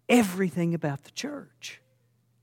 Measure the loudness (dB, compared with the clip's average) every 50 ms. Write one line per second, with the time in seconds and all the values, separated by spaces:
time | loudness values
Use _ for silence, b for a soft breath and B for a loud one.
0 | _ 4 6 6 6 4 0 -2 -2 -2 0 0 0 0 0 0 -2 -4 -4 -6
1 | -10 -14 -12 -10 -10 -10 -10 -12 -14 -18 _ _ -18 -16 -16 -18 _ _ _ _
2 | _ _ _ _ _ _ _ _